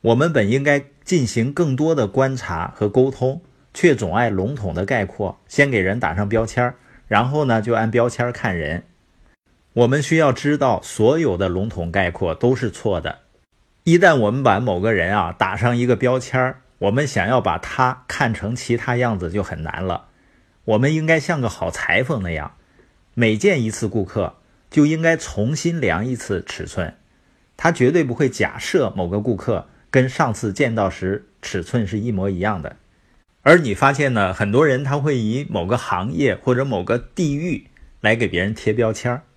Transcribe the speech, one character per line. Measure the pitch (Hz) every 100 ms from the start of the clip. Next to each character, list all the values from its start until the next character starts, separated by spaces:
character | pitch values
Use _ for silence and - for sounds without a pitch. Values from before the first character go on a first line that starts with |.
我 | 113
们 | 117 165
本 | 143 101
应 | 131
该 | 143 143 135 _
进 | - 180 117
行 | - 120
更 | 143 170 131
多 | 156
的 | 156 107
观 | 127 135
察 | 131 - 85 -
和 | - 104
沟 | 127 135
通， | 127 127 151 _ _ _
却 | - 175
总 | 123 98 95
爱 | 120
笼 | 95 101
统 | 139 98
的 | 78 98
概 | 123
括， | 95 - 98 - _
先 | - 143
给 | 120
人 | 92 110
打 | 98
上 | 85 101
标 | 110 113
签 | -
儿， | 123 - _ - -
然 | 104 123
后 | 147
呢， | 143 113
就 | 107
按 | 117 110
标 | 120 120
签 | -
儿 | 120
看 | 120 113 87
人。 | 73 85 - _ _ _ _ _ _ _ _
我 | - 120
们 | 143
需 | 143 160
要 | 151
知 | 123 143 147
道， | 135 107
所 | - - 110 156
有 | 151 87
的 | 95
笼 | 90 107
统 | - 85
概 | 92 90
括 | 82 90
都 | 80 123 127
是 | 120
错 | - 110 92
的。 | 82 - _ _ _ _ _ _
一 | - 170
旦 | 180 147
我 | 104
们 | 127
把 | 127 101
某 | 120 90
个 | 107
人 | 104 85
啊， | 104 82 76
打 | 95
上 | 101 120 120
一 |
个 | 123
标 | 110 123 127
签 | 123 127
儿， | 127 135 _ _
我 | 101
们 | 117 147
想 | - 92
要 | 127
把 | 98 82
它 | - - 127 131 _
看 | - 131
成 | 110 101 120
其 | - 117
他 | - 120
样 | 123 104
子 | 87
就 | 98
很 | 95 80
难 | 80 -
了。 | 92 87 - _ _ _ _ _
我 | - 107
们 | 135
应 | 156
该 | 156 160
像 | 147 160
个 | 117
好 | - 87
裁 | - - 95
缝 | 127 139
那 | 90
样， | 80 73 - _ _ _ _ _
每 | - 113 107
见 | 202 165
一 | 110
次 | 110 110
顾 | 107
客， | 92 113 85 - _ _ _
就 | - 147
应 | 160
该 | 165 160
重 | - - 110
新 | 156 170 165
量 | 117 82 117
一 | 123
次 | - 95 -
尺 | - 82
寸。 | - 82 - _ _ _ _ _ -
他 | 165
绝 | 165 123
对 | 170
不 | 143
会 | 117 135
假 | - 98 -
设 | - 185 117 92
某 | 87
个 | 101
顾 | 110 101
客 | - 107 - _ _
跟 | 135 127
上 | - 143
次 | 107 110
见 | 95 135
到 | 113 95
时 | - 95 101 - _
尺 | - 98
寸 | 85 123 98
是 | 107
一 | 117
模 | 101 98
一 | 92
样 | 101 98
的。 | 71 - _ _ _ _ _ _
而 | 135 170
你 | 139
发 | 98 139
现 | 139 143
呢， | 117 95
很 | 92 104
多 | 113 156
人 | 131
他 | 139 143
会 | 143 131
以 | 107 123 143
某 | 101 87
个 | 120
行 | - 90 101
业 | 165 135
或 | 92 -
者 | 123
某 | 139 104
个 | 90 120
地 | - - 160 143
域 | 175 117 - _ - -
来 | 107 117
给 | 107
别 | 85
人 | 95
贴 | 107 -
标 | 110 113
签 | 107 123
儿。 | 123 _